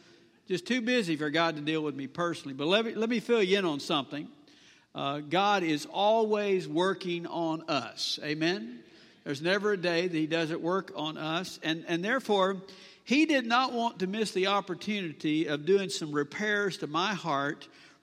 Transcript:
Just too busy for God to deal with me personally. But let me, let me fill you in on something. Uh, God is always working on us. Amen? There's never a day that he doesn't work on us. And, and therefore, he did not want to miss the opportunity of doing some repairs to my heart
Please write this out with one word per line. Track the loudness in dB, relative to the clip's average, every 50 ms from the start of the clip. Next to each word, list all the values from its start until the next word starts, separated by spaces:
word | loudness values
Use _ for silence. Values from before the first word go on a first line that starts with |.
| -20 -20 -20 -20 _ _ _ _ _
Just | -4 -4 -4 -2
too | -2 -2 0
busy | 0 2 2 2 2 0 -2
for | -2 -2 0
God | 2 2 2 2 0
to | -2
deal | -2 -2 -2 -2
with | -2 -4 -4
me | -6 -8
personally. | -8 -4 -4 -2 -2 -4 -6 -8 -10 -6
But | -4 0
let | 2 4 4 2
me, | 0 -2
let | -2 -2
me | 0 0 0
fill | 0 2 4 4 4
you | 4 4 4
in | 2
on | 2 -2 -2
something. | -2 -2 -2 -2 -2 -4 -8 -10 -10 -12 -16 -20 -20 -20 -20 -20 -20 -20 -20 _ _ _ -10
Uh, | -6 -4 -4 -4 -4
God | -4 0 2 2 4 4 4 4 2
is | 2 0 0 -2
always | -4 -2 2 4 4 4 4 4 2 2 2 2 2 2 0 0
working | 0 0 2 2 2 2 0 -2 -4 -4 -4 -4
on | -6 -4 -2 -2 -2 -2 -2 -2 -2
us. | -2 -2 -2 -4 -6 -6 -4 -4 -4 -4
Amen? | -4 -4 -2 0 0 0 0 -2 -4 -10 -12 -16 -18 -20 -20 -20 -20 -20 -20 _ -8
There's | -8 -6 -2
never | 0 0 2 2 2 0
a | 0
day | 0 0 0 2 2 0 0
that | 0
he | 0 0
doesn't | 2 0 0 0 0 -2 -2
work | -2 0 -2 -2 -2 -4 -6
on | -8 -6 -6 -6
us. | -6 -6 -4 -4 -4 -4 -6 -10 -6 -4
And, | -4 -4 -4 -2
and | -2 -2 -2 0
therefore, | 0 0 0 2 2 4 4 4 4 2 -2 -6 -14 -18 -20 -20 -20 -20 -10 -2
he | 2 4 6 6
did | 6 4 4 2
not | 2 2 2 2 2
want | 0 0 -2 -2 -2 -2
to | -4
miss | -2 0 -2 -2 0
the | 0 0 2
opportunity | 2 2 2 0 -2 -6 -6 -4 -4 -2 -2 -2 -6 -6 -2 0 0 2 2 2
of | 0 -2 -2 2
doing | 4 4 4 2
some | 0 -4 -6 -6 -2
repairs | -2 -2 -2 -2 -4 -4 -2 0 0 0 0 -2 -2 -4
to | -6
my | -4 0 0 0 0 -2
heart | -2 -2 -2 0 0 0 -2 -4 -6 -12 -20 -20 -20 -20 -20 -20 _